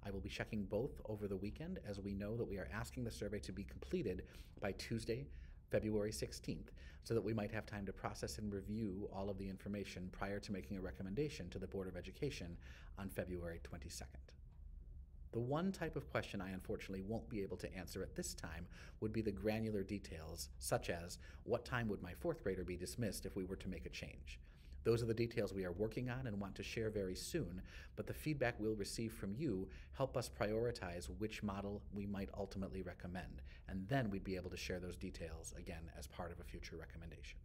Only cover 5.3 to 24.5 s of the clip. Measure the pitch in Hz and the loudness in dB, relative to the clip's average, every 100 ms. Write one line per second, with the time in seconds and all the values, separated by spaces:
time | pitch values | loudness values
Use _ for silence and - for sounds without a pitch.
5.3 | - - - - 110 104 107 107 107 123 | -8 -10 -12 2 4 6 6 4 2 -2
6.3 | - - 80 - - - - - 113 98 | -2 -2 -2 -4 -10 -12 -12 4 4 6
7.3 | 113 104 110 - 104 98 95 113 104 107 | 4 4 0 0 -2 -2 0 -2 0 -2
8.3 | - 107 101 101 107 110 92 104 95 98 | 0 0 0 0 0 2 0 -2 0 0
9.3 | 95 98 95 101 101 98 - 90 - 98 | 0 -2 -2 -2 -2 -2 -4 -4 -2 0
10.3 | 101 - 98 - 98 90 - 95 98 147 | 0 0 -2 -2 -2 -2 -4 -2 2 2
11.3 | - 87 98 92 98 92 90 90 - 143 | 0 -4 -2 -2 0 0 -2 -6 0 0
12.3 | - 87 85 - - - - 98 - 90 | 0 -4 -6 -8 -10 -10 -4 -2 0 0
13.3 | 90 87 85 - 85 85 - - - - | 0 -2 -4 -6 -6 -6 -6 -8 -8 -12
14.3 | - - - - - - - - - - | -14 -14 -12 -10 -10 -10 -10 -10 -12 -2
15.3 | 113 120 147 185 190 165 156 - 120 104 | 0 2 4 4 2 0 0 2 0 2
16.3 | 104 95 95 - 98 - 95 95 113 - | -2 -2 -4 -2 -2 0 -2 0 -2 0
17.3 | 107 95 95 - 92 87 98 92 - 180 | -2 0 -2 -4 -4 -4 -2 -2 -2 -2
18.3 | - - 85 - - - - 110 110 107 | -4 -4 -4 -6 -8 -12 -2 2 4 2
19.3 | 95 104 107 110 104 95 104 - 85 80 | 4 4 4 4 2 2 0 0 -6 -4
20.3 | 82 - - - 123 - 85 87 - - | -4 -6 -4 4 4 4 0 -2 -8 -10
21.3 | - - 113 - 123 113 98 87 85 175 | -10 2 2 4 2 4 2 -2 -2 0
22.3 | 156 - 92 90 87 92 - 110 92 95 | 2 2 0 0 0 -2 2 2 2 -2
23.3 | 98 92 92 95 85 85 - - - - | 0 0 -2 -2 -4 -4 -4 -6 -8 -10
24.3 | - - | -10 -12